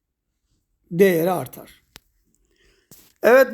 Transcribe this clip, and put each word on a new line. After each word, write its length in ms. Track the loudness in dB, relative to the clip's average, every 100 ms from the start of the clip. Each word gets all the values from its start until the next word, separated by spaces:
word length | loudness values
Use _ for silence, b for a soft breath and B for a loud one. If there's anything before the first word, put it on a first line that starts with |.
| _ _ _ _ _ _ _ _ -8
değeri 400 | 0 0 0 -2
artar. 520 | -4 -8 -16 -20 _ _ -20 _ _ _ _ _ b b b b b b b
Evet, 260 | 2 2 2